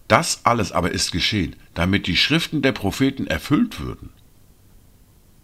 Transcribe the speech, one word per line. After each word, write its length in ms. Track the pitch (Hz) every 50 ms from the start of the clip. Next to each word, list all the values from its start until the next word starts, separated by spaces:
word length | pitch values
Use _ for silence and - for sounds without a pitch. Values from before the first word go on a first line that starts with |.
| - -
Das 340 | 107 135 170 - - - -
alles 300 | 120 120 117 92 - -
aber 180 | 87 85 -
ist 200 | - 95 - -
geschehen, 440 | - 82 - - 110 101 82 65 - - - - -
damit 320 | 82 87 95 101 98 -
die 100 | 95 85
Schriften 440 | - - - 147 165 - - 160 147
der 120 | 135 135 113
Propheten 540 | - - 95 - - 135 135 135 - -
erfüllt 520 | - 127 120 - - 143 208 240 - - -
würden. 300 | 69 60 - - - - - - - - _ _ - _ _ _ _ _ - - _ - - - _ _ _ _ _ _ _ -